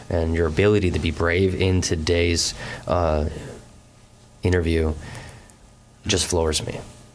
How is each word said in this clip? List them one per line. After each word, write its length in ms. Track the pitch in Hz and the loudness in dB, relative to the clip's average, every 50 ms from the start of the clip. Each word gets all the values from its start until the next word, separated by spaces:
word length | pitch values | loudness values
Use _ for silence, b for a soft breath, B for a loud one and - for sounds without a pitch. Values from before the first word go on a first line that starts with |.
| B - | B -2
and 240 | 90 85 82 80 82 | 0 0 0 2 2
your 120 | 82 85 | 2 0
ability 440 | 80 78 80 95 104 107 104 90 90 | 0 2 2 4 4 4 4 2 2
to 80 | 80 87 | 0 0
be 120 | 73 85 | -2 -2
brave 440 | 78 - 85 85 85 90 98 95 90 90 | -2 0 0 2 2 4 2 2 2 2
in 200 | 92 95 92 92 | 2 2 2 2
today's, 720 | 85 - 92 80 78 82 87 85 85 87 85 80 - - B B B B B B B | 2 0 -2 -2 0 0 2 2 2 2 2 0 -2 -4 B B B B B B B
uh, 380 | - - 90 87 82 78 76 76 78 78 B B B B B B - - - - - - - - - - - - - - - - | -2 0 2 2 2 2 2 0 -2 -4 B B B B B B -20 -20 -20 -20 -20 -20 -20 -20 -20 -20 -20 -20 -20 -10 -4 0
interview 500 | 90 90 90 82 82 82 80 80 78 78 B B B B B B B B B B B B B - - - - - - - - - | 2 2 2 2 2 2 2 2 0 -2 B B B B B B B B B B B B B -20 -20 -20 -20 -20 -20 -20 -10 -4
just 200 | - - 90 - | -2 0 0 0
floors 380 | - - 85 82 80 78 - - | 0 0 2 2 2 0 -2 -4
me. 120 | - - - - - - - - - - | -6 -8 -10 -12 -14 -18 -20 -20 -20 -20